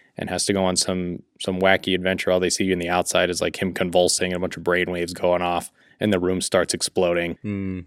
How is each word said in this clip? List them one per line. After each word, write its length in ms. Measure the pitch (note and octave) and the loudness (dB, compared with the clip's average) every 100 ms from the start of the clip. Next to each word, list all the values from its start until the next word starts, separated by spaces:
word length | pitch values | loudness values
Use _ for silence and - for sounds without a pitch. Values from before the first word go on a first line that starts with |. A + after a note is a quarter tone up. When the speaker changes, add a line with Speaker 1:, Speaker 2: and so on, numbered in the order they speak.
| _ - | _ -10
Speaker 1:
and 140 | - | -6
has 140 | F2+ - | -4 0
to 60 | |
go 120 | G2 | 2
on 120 | F#2 F2+ | 2 0
some, 460 | - F#2 F2 F2 - _ | -2 -2 -4 -6 -12 _
some 200 | - F#2 | -6 2
wacky 340 | F#2+ F#2+ - F#2 | 4 4 2 0
adventure. 340 | F#2 F#2 - | 0 -2 0
All 60 | F#2 | 2
they 100 | F2+ | 2
see 200 | - F#2+ | 0 0
in 60 | F2+ | 0
the 80 | E2+ | 0
outside 400 | F2+ F2 F2+ F2+ | 0 0 2 2
is, 100 | E2+ | 0
like, 200 | F2 - | -4 -2
him 100 | F#2+ | -4
convulsing 600 | E2 F2+ F2+ F2+ - F#2 | -2 0 4 4 2 -2
and 40 | F2+ | -2
a 40 | |
bunch 160 | F2+ E2+ | -4 -4
of 60 | |
brainwaves 480 | E2+ F2 F2+ F2 F2 | 0 0 0 -2 -6
going 280 | F2 F2+ F2 | -2 0 2
off 280 | F2 F2 F2 - _ _ | 2 -2 -4 -12 _ _
and 120 | G#2 | 0
the 80 | F#2+ | 2
room 200 | F2+ F#2 | 2 0
starts 340 | - F#2+ F2 | 0 2 2
exploding. 640 | F2 - - - F3 E3+ - | -2 -2 0 2 2 -2 -6
Speaker 2:
Mm. 400 | G#2+ G2 F#2+ F#2 | -6 -6 -6 -8